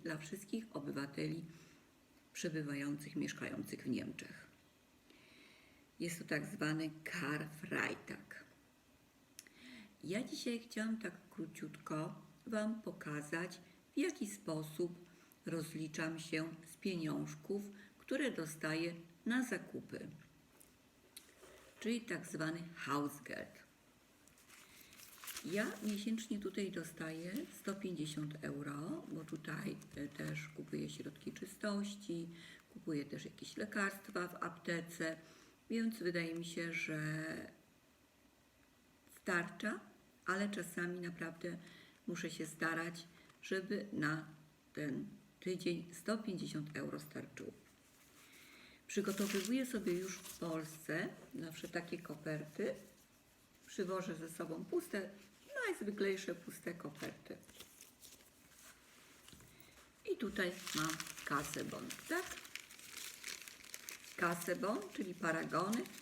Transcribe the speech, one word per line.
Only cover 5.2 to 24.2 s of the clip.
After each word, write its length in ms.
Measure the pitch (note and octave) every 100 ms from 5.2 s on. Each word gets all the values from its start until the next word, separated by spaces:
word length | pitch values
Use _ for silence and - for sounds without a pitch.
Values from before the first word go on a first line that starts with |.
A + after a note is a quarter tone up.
| - - - - - - - -
Jest 180 | E3+ -
to 60 |
tak 220 | - D3 D3+
zwany 440 | - D3+ D#3 D#3+ D#3
Karfreitag. 1400 | - F3+ C#3 D3 D3+ - - - A2 - - - - - - - - - - - - - - - - - B3+ B3 G#3 -
Ja 180 | C#3+ G#3
dzisiaj 360 | C4 - A#3+ A#3
chciałam 360 | - A3 A3 A3
tak 320 | G3 - -
króciutko 840 | - D#3+ - D3+ - - D#3 E3+ - - - -
Wam 360 | G#3+ G#3+ A3+
pokazać, 800 | F#3+ - D#3 D3 D3 E3 F3 - - - - -
w 20 |
jaki 280 | F4+ C#4+ G#3+
sposób 800 | - - D#3 D#3 - F3 F3 - - - - -
rozliczam 720 | D#3+ D#3+ D#3 D#3 E3+ D#3+ D#3+
się 300 | - D#3+ E3 - -
z 40 | -
pieniążków, 920 | G3 F3 D#3 D3 D3+ - - G3+ G3+ - - -
które 320 | - C4 C4+
dostaję 640 | - D#3+ - D#3 D#3+ E3+ E3+ - - -
na 160 | B3
zakupy, 640 | B3 F#3+ - - - - - - - - - - - - - - - - - - - - - -
czyli 200 | A3 A#3
tak 260 | A3+ E3+ -
zwany 360 | D3 D#3 E3+ E3+ -
Hausgeld. 840 | - C#3+ D3 - - - - - - - - - - -